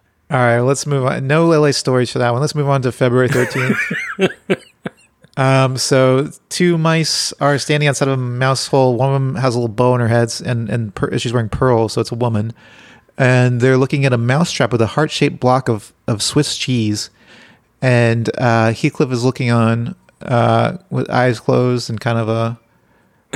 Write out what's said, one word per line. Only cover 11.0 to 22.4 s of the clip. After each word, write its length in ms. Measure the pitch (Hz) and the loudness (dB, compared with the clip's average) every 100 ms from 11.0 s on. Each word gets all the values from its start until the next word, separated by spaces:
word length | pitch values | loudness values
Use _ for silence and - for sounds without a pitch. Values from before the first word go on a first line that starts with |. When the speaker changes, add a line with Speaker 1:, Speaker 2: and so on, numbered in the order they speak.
| 143 123 | -4 -2
Speaker 1:
she's 160 | 123 | -2
wearing 160 | 120 110 | -2 -2
pearls, 420 | - 131 117 110 | 0 2 2 0
so 80 | - | -2
it's 140 | 110 | -4
a 20 | 117 | -2
woman. 380 | 120 110 113 - - - - - _ - | -2 -2 -4 -8 -18 -20 -20 -20 _ -2
And 420 | 127 127 123 123 | 2 4 2 2
they're 160 | 127 131 | 2 4
looking 300 | 135 143 139 | 2 0 0
at 80 | |
a 40 | 123 | 0
mouse 320 | 117 135 175 | 0 0 0
trap 180 | - 113 | 0 0
with 100 | 117 | 0
a 60 | 110 | 0
heart-shaped 540 | - 151 - 143 123 | 0 -2 0 -2 0
block 260 | 123 127 123 | 2 2 0
of, 240 | 110 - _ - | -4 -6 _ -6
of 140 | 110 | -4
Swiss 320 | - 151 143 - | -2 -2 -2 -4
cheese. 540 | - 123 107 104 - _ _ - - _ _ _ | -4 -2 -2 -4 -6 _ _ -20 -20 _ _ _
And, 480 | 131 120 117 117 113 - | 0 2 2 2 -2 -2
uh, 340 | 123 113 113 | 0 2 2
Heathcliff 400 | 113 147 - 127 | 0 -2 -2 -2
is 140 | 123 127 | 0 -2
looking 260 | - 123 | 0 0
on, 440 | 117 113 117 117 - _ _ | 2 2 0 -4 -10 _ _
uh, 560 | - 120 117 113 117 - - | -4 0 2 2 0 -4 -6
with 200 | 127 - | -6 -2
eyes 320 | 123 127 110 | 0 0 0
closed 480 | - 127 123 123 117 | 0 0 2 -2 -4
and 100 | 110 | -6
kind 180 | 120 117 | -4 -2
of 120 | 110 | -2
a 280 | 113 | -2